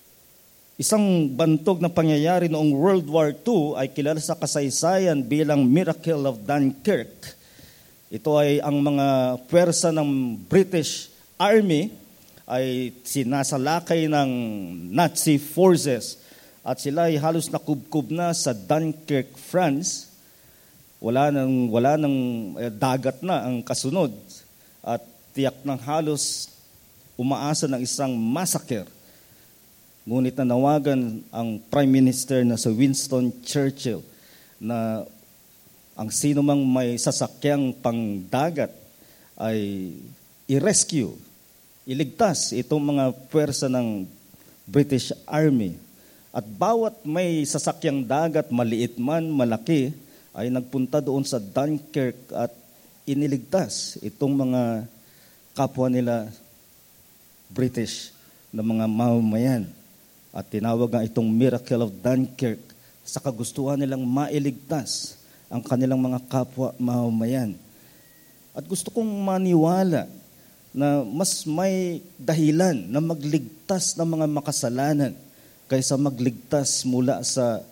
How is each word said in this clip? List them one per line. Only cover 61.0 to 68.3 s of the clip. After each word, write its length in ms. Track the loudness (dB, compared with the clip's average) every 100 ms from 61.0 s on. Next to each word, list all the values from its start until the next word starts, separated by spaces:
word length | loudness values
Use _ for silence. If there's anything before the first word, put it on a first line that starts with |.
| -2
itong 220 | 0 2
Miracle 580 | 4 4 2 -2 -2 -2
of 60 | -2
Dunkirk 560 | 0 0 0 -2 -4 -4 -10 -20 -20 -20
sa 220 | -12 -8
kagustuhan 580 | -6 -6 -8 -6 -4 -2
nilang 240 | -2 -2
mailigtas 1120 | -2 -2 0 -2 -2 -6 -6 -6 -6 -8 -10 -14 -20 -20 -10
ang 160 | -10
kanilang 400 | -2 0 2 0
mga 160 | 0 -2 -4
kapwa 480 | -4 -4 -4 -6 -4
mamamayan. 800 | -2 0 0 0 0 -2 -4 -8 -16 -20 -20 -20 -20 -20 -20